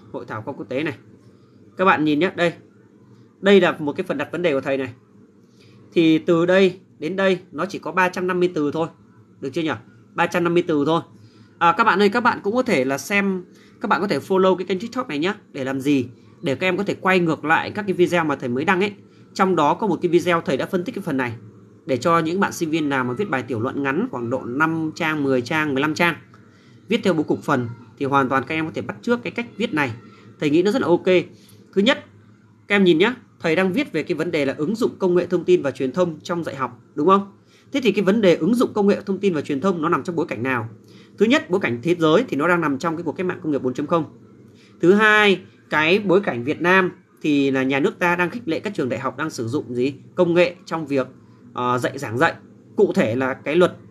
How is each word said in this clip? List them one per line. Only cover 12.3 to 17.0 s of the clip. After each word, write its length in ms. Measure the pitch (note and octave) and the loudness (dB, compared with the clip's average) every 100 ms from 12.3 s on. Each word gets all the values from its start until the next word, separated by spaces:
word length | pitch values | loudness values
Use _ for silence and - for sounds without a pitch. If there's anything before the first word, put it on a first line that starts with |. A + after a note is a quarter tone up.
| F3+ | 0
cũng 120 | G3+ | -2
có 80 | A#3+ | -2
thể 220 | B3+ D#3+ | 0 0
là 140 | C3 C#3 | 0 -2
xem, 460 | - G3+ G3 F#3 F3+ - - - | -2 0 0 -2 -8 -18 -20 -12
các 80 | - | -2
bạn 120 | D3+ | -2
có 60 | G3+ | 0
thể 120 | C#3+ | -2
follow 380 | - F#3+ F#3+ F3+ | 0 2 4 2
cái 100 | F#3 | -2
kênh 120 | G3 | -6
TikTok 300 | A#3 B3+ B3+ | -4 -8 -6
này 100 | C#3+ | -4
nhá. 160 | F3 - - | -4 -4 -10
Để 120 | C#3+ | -8
làm 160 | C3 C3+ | -6 -2
gì? 260 | C3 C#3+ A#2 - - - | 2 2 0 -8 -20 -8
Để 120 | D#3 | -4
các 120 | C3+ F#3 | -2 -2
em 100 | F3+ | -2
có 80 | |
thể 100 | G3+ | -2
quay 260 | D#3 | -2